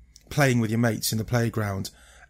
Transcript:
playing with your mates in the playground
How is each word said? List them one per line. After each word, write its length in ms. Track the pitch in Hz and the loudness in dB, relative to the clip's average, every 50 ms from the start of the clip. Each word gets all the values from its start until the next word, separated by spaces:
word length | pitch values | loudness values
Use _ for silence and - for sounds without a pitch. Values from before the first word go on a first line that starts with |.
| - _ - - _ - | -20 _ -20 -20 _ -6
playing 320 | - 147 143 135 123 120 | 0 2 4 4 4 4
with 100 | 113 107 | 2 2
your 80 | 113 120 | 2 2
mates 300 | 120 117 113 - - - - | 2 2 0 -2 -4 -4 -4
in 40 | 110 | -4
the 60 | 107 | -2
playground 640 | - 127 120 117 113 107 113 107 101 98 95 92 - - - - - - - - - | 0 0 0 0 0 -2 -2 -4 -4 -4 -6 -6 -8 -12 -18 -20 -20 -20 -20 -14 -4